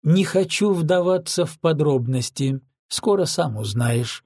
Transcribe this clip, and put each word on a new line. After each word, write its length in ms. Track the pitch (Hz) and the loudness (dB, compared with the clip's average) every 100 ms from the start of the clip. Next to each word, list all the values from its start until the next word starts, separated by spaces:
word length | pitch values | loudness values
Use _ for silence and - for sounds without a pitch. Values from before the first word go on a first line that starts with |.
«Не 220 | 156 180 | 4 2
хочу 480 | 185 185 185 - 208 | 4 0 0 0 2
вдаваться 720 | 180 160 180 175 185 170 - | 2 2 2 2 0 -2 -2
в 140 | 165 - | -4 -2
подробности, 1000 | 170 151 151 135 120 131 120 - 135 135 _ _ _ | -2 2 2 2 0 -2 -4 -4 -4 -4 _ _ _
скоро 360 | - - 196 | -4 0 0
сам 320 | 160 - 156 107 | 0 -2 -4 -4
узнаешь». 680 | 107 104 120 120 117 - | -4 -2 0 0 -4 -10